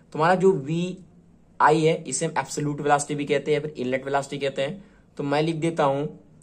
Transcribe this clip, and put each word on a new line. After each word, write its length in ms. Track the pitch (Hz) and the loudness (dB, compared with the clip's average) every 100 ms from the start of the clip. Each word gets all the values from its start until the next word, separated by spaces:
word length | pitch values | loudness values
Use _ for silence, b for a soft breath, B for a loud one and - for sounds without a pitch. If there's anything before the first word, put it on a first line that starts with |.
| B | B
तो 60 | 151 | 0
हमारा 160 | 165 185 | 2 4
जो 160 | 190 | 4
वी 460 | 151 135 165 180 180 - - _ _ _ - | 2 0 -4 -4 -8 -16 -20 _ _ _ 2
आई 220 | 143 160 | 4 6
है 140 | 156 165 | 4 2
इसे 220 | 139 131 160 | -4 -4 -4
हम 80 | 143 | -4
absolute 440 | 135 - 147 147 | -6 -4 -4 -2
velocity 340 | 147 143 143 147 | 2 2 2 -4
भी 100 | 143 | 0
कहते 260 | 143 151 | 0 0
हैं 80 | 147 | -2
या 20 | |
फिर 120 | - - | -2 -6
inlet 280 | 123 131 135 | -4 -4 -2
velocity 320 | 139 135 143 | -4 -4 -6
कहते 240 | 135 139 | -4 -4
हैं। 220 | 139 151 B B B - | -4 -6 B B B -8
तो 60 | |
मैं 180 | 143 143 | -2 0
लिख 140 | 160 160 | 0 0
देता 280 | 165 165 | -2 2
हूं 220 | 139 139 151 - - - | 0 0 -4 -8 -20 -20